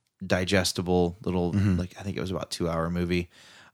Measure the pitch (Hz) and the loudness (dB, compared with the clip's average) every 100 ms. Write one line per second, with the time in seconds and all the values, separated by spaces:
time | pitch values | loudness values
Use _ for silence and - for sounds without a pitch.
0 | _ - 92 95 92 98 90 - 87 90 | _ -12 -2 0 2 2 2 -2 2 4
1 | 87 87 - 90 87 98 101 90 90 - | 2 0 -4 0 0 2 2 2 -2 -6
2 | 98 90 85 87 - - 82 82 82 87 | -8 -6 -4 -4 -6 -4 -2 0 -2 0
3 | 87 87 82 - - - - | 0 0 -2 -10 -20 -20 -20